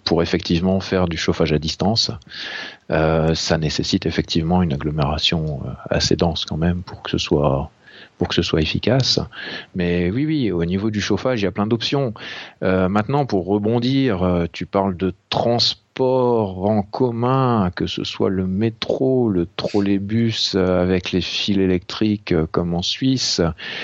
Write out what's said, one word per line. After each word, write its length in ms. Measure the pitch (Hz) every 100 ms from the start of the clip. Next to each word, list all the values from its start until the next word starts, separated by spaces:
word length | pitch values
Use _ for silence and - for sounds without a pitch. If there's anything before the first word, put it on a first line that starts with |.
pour 180 | - 82
effectivement 560 | 82 90 - 85 95 95
faire 300 | - 95 87
du 80 | 80
chauffage 360 | - 90 80
à 60 | 76
distance. 540 | 78 - 92 113 - 110 - - - - - - -
Euh, 440 | 78 80 80 80
ça 240 | 80 - 80
nécessite 480 | 78 - 76 95 80
effectivement 560 | - - 85 80 90
une 100 | 87
agglomération, 880 | 69 76 76 71 76 - 85 78 71
euh, 60 | - - -
assez 240 | 101 -
dense 300 | - 85 80
quand 140 | - 78
même 240 | 85 87
pour 200 | - -
que 80 | -
ce 80 | -
soit, 520 | - 78 71 69 76 _ - - - -
pour 100 | 87
que 60 |
ce 80 | -
soit 180 | 85 80
efficace. 600 | 78 - 104 135 - - 80 - - - -
Mais 360 | 92 87 87 87
oui, 160 | 117 151
oui, 240 | 156 110
au 160 | 87 85
niveau 240 | 95 110
du 100 | 107
chauffage, 400 | - 101 127 120
il 40 |
y 40 | 95
a 20 |
plein 160 | 104 104
d'options. 460 | 117 - 139 131 107 - - - -
Euh, 260 | 95 92 92
maintenant, 340 | 104 107 143
pour 220 | 131 98 87
rebondir, 760 | 104 104 120 123 135 131 90
euh, 220 | 90 87 85
tu 140 | - 85
parles 320 | 98 98 87
de 160 | 92 - _
transport 1300 | - 117 117 - - _ - 131 131 123 117 98 92 101
en 160 | 107
commun, 880 | 101 - 127 117 120 135 127 113 90
que 120 | - 87
ce 180 | -
soit 260 | - - 104
le 160 | 95 92
métro, 840 | 95 113 110 - - 131 127 117
le 160 | 90 85 -
trolleybus, 1000 | - 104 101 98 98 113 113 107 -
euh, 280 | 95 92 90
avec 280 | 92 92 -
les 100 | 92
fils 340 | 85 - - 98
électriques, 760 | 95 90 - - 110 104 -
euh, 140 | 87 78
comme 240 | - 87
en 80 | 85
Suisse, 580 | - - 131 131 - - 82 - - -